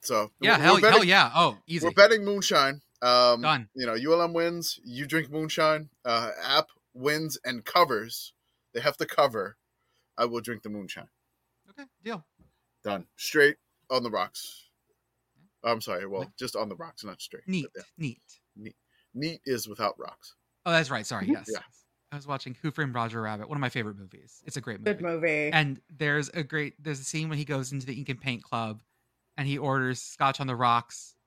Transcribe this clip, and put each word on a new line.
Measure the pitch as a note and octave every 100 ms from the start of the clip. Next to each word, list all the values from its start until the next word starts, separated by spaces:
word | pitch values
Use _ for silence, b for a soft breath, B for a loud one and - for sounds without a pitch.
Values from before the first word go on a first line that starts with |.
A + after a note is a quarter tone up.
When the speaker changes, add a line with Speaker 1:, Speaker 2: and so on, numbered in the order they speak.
Speaker 1:
So | - A#2 G#2+ _
Speaker 2:
Yeah, | - B2+
Speaker 1:
we're, |
Speaker 2:
hell, | D#3 G3
Speaker 1:
we're |
betting, | G#3 G#3+
Speaker 2:
hell |
yeah. | F3+ F#3+ E3 D3
Oh, | E3 G#2 -
easy. | E3 E3
Speaker 1:
we're |
betting | E3 G3+ A3+
moonshine. | G3+ G3+ F#3 F3 C3+ C#3+ _ _
Um, | B2 B2 B2 A#2+
Speaker 2:
Done. | D#3 D3 A2
Speaker 1:
you | C3 B2
know, | A2+
U | C#3
L | E3
M | E3+
wins, | E3 E3+ E3+ D#3+ - -
you | B2 C#3+
drink | D#3+ D3+
moonshine. | D3+ D#3 E3 D#3 D#3 D#3 _ B2
Uh, | A#2 A#2 -
App | F#2+ C#3+ D#3 _ _
wins | B2+ C3 D3+ D#3+ C#3+
and | B2+ B2 -
covers. | F3+ E3 A#2 A2+ - - _ _ _ _
They | A#2
have | C#3 C#3+
to | D#3+
cover. | - C#3+ A2 G2 A2 _ _ _ _ _ -
I | A#2
will | A#2
drink | A2+ A2+
the | A2
moonshine. | G#2 F#2+ - - _ _ _ _ _ _
Speaker 2:
Okay, | G3 C#4 _
deal. | F#3 G#3+ D#3 _ _ _ _ _
Speaker 1:
Done. | - G2+ F2 _
Straight | - D3+ D3 C#3+ _ _ _
on | B2+
the | A#2+
rocks. | G#2 F#2 - - - _ _ _ _ _ _ _ _ D2+ _
I'm | - A2+
sorry. | A2 F#2 F#2+
Well, | G2
Speaker 2:
Like | F2+ -
Speaker 1:
just | B2+ G#2
on | A2
the | F2+
rocks, | E2 -
not | G#2 F#2
straight. | - - -
But |
Speaker 2:
Neat, | F#3 C3+ -
Speaker 1:
yeah. | - _
Speaker 2:
neat. | D#3 A2+ _ - _ -
Speaker 1:
Neat. | G#2+ _ _ _ _
Neat | A#2+ D#3 E3 -
is | B2 A2
without | G2+ G#2 -
rocks. | - - - _ _ _ -
Speaker 2:
Oh, |
that's | E3 D3
right. | C3 G#2+
Sorry. | A2
Speaker 3:
Mm-hmm. | G2
Speaker 2:
Yes. | D4 -
Speaker 1:
Yeah. | G#2+ - _ _ _ _
Speaker 2:
I | D3
was | C#3+
watching | C3+ - B2
Who | D#3+
Framed | C#3+ C#3+ A#2+
Roger | A#2 A2+
Rabbit, | G#2+ G#2+ G#2+
one | D3
of |
my | C3
favorite | B2 G#2+ G2+
movies. | F#2+ - - _ -
It's | C#3+
a |
great | A#2 G#2
movie. | A2
Speaker 3:
Good | G3+
movie. | F3 E3+ E3 D3+ D3+
Speaker 2:
And | D#3+ D3 C3+ _
there's | C#3+ D3 D3 C#3
a | F3
great, | C#3+ D#3 D3 -
there's | D3 C#3
a |
scene | C3+ D#3 D#3+
when | D3+
he |
goes | D3 C#3 C3
into | C#3 B2+
the |
Ink | B2 C#3
and | B2
Paint | C3+ A#2+
Club | - A#2+ A2 A2 _ _ _ _ _ -
and | C#3
he | C#3
orders | C#3+ C3+ B2+ B2
scotch | - - C#3 C3+
on | C3+
the | A#2+
rocks. | B2 A#2 - - - _